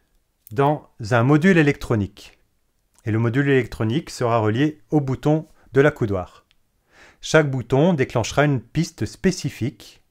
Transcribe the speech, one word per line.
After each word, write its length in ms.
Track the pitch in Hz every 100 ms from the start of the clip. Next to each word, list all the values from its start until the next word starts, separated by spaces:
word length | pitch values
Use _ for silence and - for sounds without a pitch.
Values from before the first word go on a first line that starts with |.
| _ _ _ _ _
dans 380 | 110 143 151 - - 107
un 120 | 120
module 340 | 127 151 185 170
électronique. 800 | 143 143 - 113 95 - - _ _ _ _ _ _ _ 113
Et 60 |
le 80 | 107
module 280 | 117 123 139
électronique 640 | 135 120 - 110 135 -
sera 300 | - 123 117
relié 420 | 107 113 151 - _
au 100 | 151
bouton 480 | 131 127 147 156 156 _ _
de 80 | 131
la 120 | 147
coudoir. 540 | - 110 95 85 - _ _ _ _ _ _ - _
Chaque 280 | - 156 151
bouton 440 | 131 117 131 170
déclenchera 500 | 160 131 123 110 -
une 160 | 147 135
piste 460 | - 151 170 - 107
spécifique 1000 | - 190 180 - - 113 - - - _